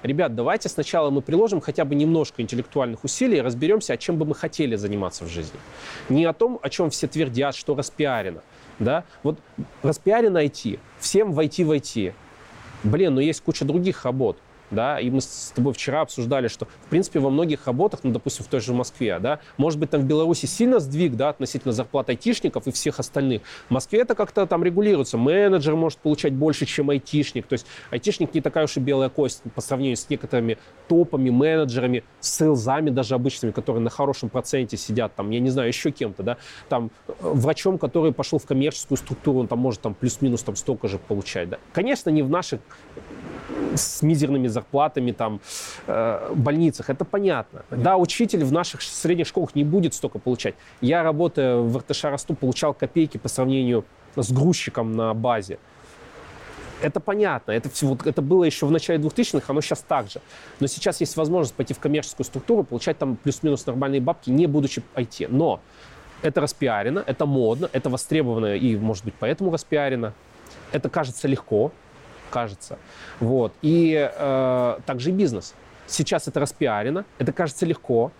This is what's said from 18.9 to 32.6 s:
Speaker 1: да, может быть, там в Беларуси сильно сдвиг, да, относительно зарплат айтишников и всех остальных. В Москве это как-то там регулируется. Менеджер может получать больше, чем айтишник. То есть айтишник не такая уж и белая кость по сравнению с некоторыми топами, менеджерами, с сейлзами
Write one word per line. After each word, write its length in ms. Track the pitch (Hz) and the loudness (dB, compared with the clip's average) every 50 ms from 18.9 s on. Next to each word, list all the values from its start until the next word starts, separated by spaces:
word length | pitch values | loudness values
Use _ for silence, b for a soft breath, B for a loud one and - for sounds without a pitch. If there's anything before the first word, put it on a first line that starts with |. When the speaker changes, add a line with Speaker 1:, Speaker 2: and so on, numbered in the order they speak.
| - - 131 107 90 85 | -4 -2 -2 -2 0 0
Speaker 1:
да, 200 | 95 127 151 147 B B B | 0 -2 -2 -2 B B B
может 220 | - 139 165 156 147 | 0 0 0 2 -2
быть, 80 | 156 - | -2 0
там 140 | - 147 | 0 0
в 20 | 135 | 2
Беларуси 400 | 135 151 151 160 165 170 - - | 2 2 2 4 2 2 0 -2
сильно 340 | - - - 233 247 254 220 | -6 0 2 2 4 4 2
сдвиг, 380 | 147 135 139 156 180 156 120 | 2 0 0 0 2 2 2
да, 140 | 110 131 151 | 0 0 0
относительно 420 | 143 - 131 - - 131 - 131 | 0 -2 -6 -4 -4 -4 -2 -2
зарплат 380 | 113 113 123 - - 139 127 - | -2 -2 -4 -2 -2 -2 0 0
айтишников 560 | 127 - - 233 247 - - 156 - - - | -4 0 0 0 0 2 0 -2 -2 -2 -4
и 40 | 135 | -4
всех 300 | 123 - - 151 - - | -4 -2 -4 -4 -2 -4
остальных. 400 | 131 - - 151 139 131 123 104 B B B B B B | -8 -4 -2 0 0 0 0 -2 B B B B B B
В 20 | |
Москве 280 | 120 131 - - - 220 | -2 -2 0 2 4 4
это 140 | 247 247 247 | 4 4 4
как-то 320 | - 208 - - 208 196 | 2 0 0 2 0 2
там 160 | - 185 170 | 2 2 2
регулируется. 540 | 170 180 170 190 208 208 196 147 131 - - | 2 2 2 4 4 6 6 4 4 0 2
Менеджер 580 | 113 120 139 170 196 208 202 190 175 135 156 151 | 2 4 4 6 6 6 6 4 4 4 2 2
может 240 | 165 165 156 - - | 4 2 0 0 0
получать 340 | - 156 151 143 - 147 135 | 0 0 0 2 2 0 2
больше, 320 | 131 151 156 143 - 147 | 4 2 2 2 2 -2
чем 240 | - - - 143 139 | -2 0 0 2 2
айтишник. 560 | 143 139 - - - 147 139 - - 120 104 | 2 0 -2 0 0 0 0 0 -2 -6 -2
То 80 | - 127 | -2 -4
есть 120 | 110 B B B B B B | -4 B B B B B B
айтишник 440 | - 123 - 208 - - 165 143 - | -6 -2 -2 -2 0 0 -2 0 0
не 80 | 165 | -2
такая 220 | 139 151 - 165 156 | -2 0 0 0 0
уж 120 | 143 - | 0 0
и 40 | - | -2
белая 280 | 127 139 139 135 135 127 | 0 2 2 2 2 0
кость 340 | - - 143 127 - - - 117 - | 2 0 0 0 -2 -6 -12 -10 -10
по 80 | - | -10
сравнению 340 | - - 139 127 139 135 120 | -4 -4 -2 0 0 -2 -2
с 140 | 113 - - | -4 -4 -4
некоторыми 480 | 147 - - - - 123 117 113 110 B B B B - - | -4 -6 -4 -2 -2 0 0 0 -2 B B B B -20 -2
топами, 440 | - 170 170 175 170 - 135 131 127 | 2 4 4 4 4 2 2 2 4
менеджерами, 720 | 120 123 147 160 160 160 151 131 117 127 123 127 127 117 - - _ _ | 4 4 4 4 4 2 2 2 0 0 0 0 0 -2 -4 -8 _ _
с 80 | - - - | -6 -6 0
сейлзами 540 | - 160 156 147 127 | 2 4 4 4 2